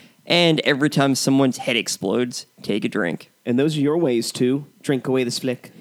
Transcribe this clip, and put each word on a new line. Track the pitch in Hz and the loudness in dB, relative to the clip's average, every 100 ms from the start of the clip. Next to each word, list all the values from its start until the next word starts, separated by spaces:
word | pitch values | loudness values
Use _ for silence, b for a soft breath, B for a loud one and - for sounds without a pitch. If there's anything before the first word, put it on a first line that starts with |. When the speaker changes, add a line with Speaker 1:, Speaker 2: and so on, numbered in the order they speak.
| b b - | b b 0
Speaker 1:
And | 170 170 156 | 2 4 4
every | 120 143 151 | 2 2 2
time | 151 139 131 | 2 2 2
someone's | - 139 135 117 | 2 4 2 0
head | - 117 | -4 -2
explodes, | 95 - 95 113 123 - - _ | -4 -4 -2 0 -2 -6 -14 _
take | - 104 127 | -6 -4 -2
a | |
drink. | - 87 80 - _ - | -2 -2 -4 -10 _ -2
Speaker 2:
And | 120 | 0
those | 151 151 | 2 0
are | |
your | 143 165 | 0 0
ways | 160 120 117 | 0 0 -2
to | - 123 139 147 _ | -2 0 0 -4 _
drink | - 135 135 | -2 -2 0
away | 131 | 0
this | 123 - | 0 -2
flick. | 127 123 - B | -4 -6 -8 B